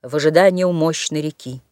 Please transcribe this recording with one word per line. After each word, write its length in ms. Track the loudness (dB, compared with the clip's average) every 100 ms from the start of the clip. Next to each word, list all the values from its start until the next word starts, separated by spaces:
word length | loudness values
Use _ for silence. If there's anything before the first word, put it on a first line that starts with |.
в 140 | -6 0
ожидании 480 | 2 4 4 2
у 80 | 0
мощной 500 | 0 0 -2 -6 -4
реки. 400 | -6 -10 -14 -16 _